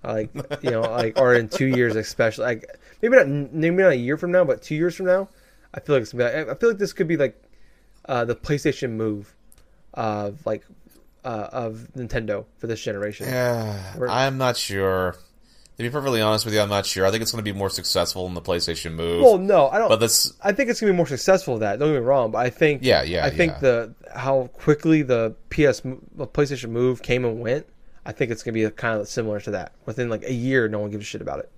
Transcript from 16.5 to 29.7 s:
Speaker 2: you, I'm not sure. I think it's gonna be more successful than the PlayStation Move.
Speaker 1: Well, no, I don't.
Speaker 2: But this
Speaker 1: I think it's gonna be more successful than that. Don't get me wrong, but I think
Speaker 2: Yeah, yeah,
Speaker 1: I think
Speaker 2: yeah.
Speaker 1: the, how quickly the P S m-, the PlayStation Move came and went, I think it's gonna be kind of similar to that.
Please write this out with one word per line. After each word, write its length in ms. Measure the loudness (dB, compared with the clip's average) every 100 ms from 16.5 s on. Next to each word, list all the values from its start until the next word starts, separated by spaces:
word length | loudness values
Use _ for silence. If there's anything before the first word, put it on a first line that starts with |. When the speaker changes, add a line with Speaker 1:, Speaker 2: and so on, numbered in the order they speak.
| 0
Speaker 2:
you, 40 |
I'm 80 | 2
not 160 | 0 0
sure. 180 | 2 2
I 60 |
think 100 | 2
it's 100 | -2
gonna 120 | -4
be 80 | -6
more 160 | -4 -4
successful 560 | -4 -2 0 0 -2 -6
than 80 |
the 80 | -8
PlayStation 520 | -2 -2 -2 -6 -6
Move. 280 | -4 -2 6
Speaker 1:
Well, 140 | 8 8
no, 320 | 4 4 4
I 80 | 2
don't. 100 | 2
Speaker 2:
But 100 | 2
this 340 | 2 2 -2 -2
Speaker 1:
I 80 | -2
think 180 | 0 0
it's 80 | 2
gonna 120 | 2
be 40 | 2
more 80 | 2
successful 480 | 0 2 2 2 -2
than 20 |
that. 180 | -2 0
Don't 140 | 0
get 60 | 0
me 60 | 2
wrong, 260 | 2 2
but 80 | 0
I 100 | -2
think 320 | 2 0 2
Speaker 2:
Yeah, 200 | 2 2
yeah, 200 | 2 0 -2
Speaker 1:
I 40 |
think 240 | 0 0
Speaker 2:
yeah. 60 | 2
Speaker 1:
the, 340 | 2 2 -2 -12 -16 -8
how 320 | 0 0 -2
quickly 500 | -4 0 2 4 2
the 320 | 4 0 0 -4 -8
P 160 | 2 2
S 140 | 2 -4
m-, 160 | -12 -16 -12
the 100 | -8
PlayStation 420 | 0 0 -2 -6
Move 300 | 0 0 0
came 200 | -2 0 0
and 140 | -2
went, 280 | -2 -4 -4 -20 -20 -18 -16
I 60 |
think 200 | -4 -4
it's 120 | -4
gonna 100 | -4
be 160 | 0 0
kind 280 | 0 -4 -2
of 80 | -4
similar 320 | -4 -4 -4
to 100 | -6
that. 200 | -8 -8